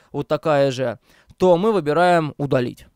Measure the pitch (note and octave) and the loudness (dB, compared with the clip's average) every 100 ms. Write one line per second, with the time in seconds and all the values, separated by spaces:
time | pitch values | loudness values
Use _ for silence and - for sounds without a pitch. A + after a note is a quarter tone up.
0 | _ C#3+ - D3+ E3 C#3+ C#3 B2+ B2 G#2+ | _ -10 -6 -4 0 0 0 -2 -6 -8
1 | _ _ _ - F#3 E3+ A3 G3+ D3 D3+ | _ _ _ 0 2 2 2 0 0 2
2 | F3+ F3 D3+ - C#3 C3 B2 - - | 2 2 0 -6 -4 -2 -4 -10 -20